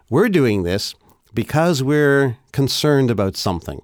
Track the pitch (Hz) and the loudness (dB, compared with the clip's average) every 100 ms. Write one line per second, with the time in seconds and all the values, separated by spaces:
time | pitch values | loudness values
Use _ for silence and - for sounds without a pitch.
0 | - 127 233 180 123 101 87 98 - - | -4 0 2 2 2 0 0 -2 -4 -12
1 | _ _ _ 113 - 151 170 139 131 151 | _ _ _ -6 -4 0 0 0 0 2
2 | 143 139 139 113 _ - 139 - 151 143 | 2 2 2 -2 _ -4 -2 0 2 2
3 | 127 104 98 - 101 85 - 69 | 2 0 -2 -4 -4 -4 -6 -14